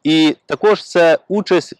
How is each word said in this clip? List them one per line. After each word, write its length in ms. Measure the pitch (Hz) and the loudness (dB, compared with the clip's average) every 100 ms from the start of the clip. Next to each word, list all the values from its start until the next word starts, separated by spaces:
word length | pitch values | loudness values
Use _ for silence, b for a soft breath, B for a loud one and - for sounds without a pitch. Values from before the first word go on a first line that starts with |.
І 320 | - 160 156 - _ | -2 2 0 -2 _
також 380 | 147 214 202 | -2 0 -2
це 340 | - 180 165 156 _ | -2 0 2 0 _
участь 460 | 202 190 180 - | -6 -2 -2 -2